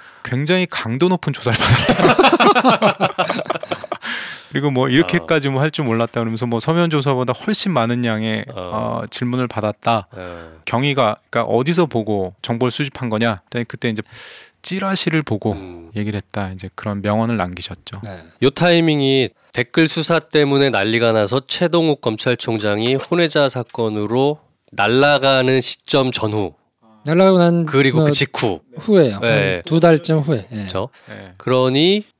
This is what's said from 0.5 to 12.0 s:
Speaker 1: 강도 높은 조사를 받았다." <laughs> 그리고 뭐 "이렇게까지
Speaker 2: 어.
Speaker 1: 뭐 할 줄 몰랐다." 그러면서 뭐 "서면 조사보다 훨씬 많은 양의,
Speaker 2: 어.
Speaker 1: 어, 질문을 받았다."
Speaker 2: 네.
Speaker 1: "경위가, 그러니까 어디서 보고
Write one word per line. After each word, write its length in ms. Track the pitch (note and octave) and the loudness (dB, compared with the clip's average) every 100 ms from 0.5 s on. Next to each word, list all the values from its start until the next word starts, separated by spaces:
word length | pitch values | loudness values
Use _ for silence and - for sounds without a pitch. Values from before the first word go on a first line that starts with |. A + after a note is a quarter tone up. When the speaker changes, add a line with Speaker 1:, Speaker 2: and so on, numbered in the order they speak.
| F#3 F3 | 0 0
Speaker 1:
강도 420 | - A2 B2+ F3+ | -4 -6 0 0
높은 240 | F3+ - | 0 -2
조사를 240 | A2 A#2+ A2 | -4 -2 0
받았다." 1500 | - B2 - G#3+ E4 - C4+ - B3+ B3+ B3+ A3+ G#3 - F3+ | 2 2 4 4 4 4 4 4 4 4 4 4 2 0 -2
<laughs> 1400 | - F3 - - - - - - - - - - - - | -2 -4 -4 -6 -8 -8 -10 -10 -12 -10 -10 -12 -16 -8
그리고 180 | C#3+ C#3+ | -2 0
뭐 180 | B2+ C3+ | 2 4
"이렇게까지 600 | C3 E3+ F3+ - D#3+ C#3 | 4 2 0 0 0 2
Speaker 2:
어. 20 | |
Speaker 1:
뭐 100 | C3 | 0
할 80 | D#3 | 0
줄 140 | - | -2
몰랐다." 360 | C3+ A2+ A#2 B2 | 0 0 0 -2
그러면서 260 | A2+ A2+ B2 | -4 -4 -2
뭐 120 | A#2 | -2
"서면 300 | C3 E3 E3+ | 0 0 0
조사보다 420 | D3+ C3+ B2+ B2+ | 0 0 0 0
훨씬 400 | A#2+ - G#3+ G3 | -2 -4 -2 0
많은 320 | D3 A2+ A#2+ | 0 0 0
양의, 420 | A#2+ G#2+ A2 A2 G#2 | -2 -2 -2 -4 -6
Speaker 2:
어. 460 | G2 F2+ A2 A#2 A#2 | -12 -8 -6 -6 -6
Speaker 1:
어, 40 | A#2 | -8
질문을 380 | - B2 B2+ B2 | -6 -4 -4 -4
받았다." 600 | - G#2 - - A2+ F#2+ F#2 | -4 -4 -4 -2 -2 -4 -14
Speaker 2:
네. 60 | F2+ E2+ E2 E2 | -16 -16 -18 -16
Speaker 1:
"경위가, 520 | - A#2 C#3+ C3+ A2+ G#2+ _ | -6 -2 0 2 0 -2 _
그러니까 200 | A#2 A2+ | -4 0
어디서 340 | A2 C3+ F3 D#3+ | 0 0 0 0
보고 480 | A#2 | -2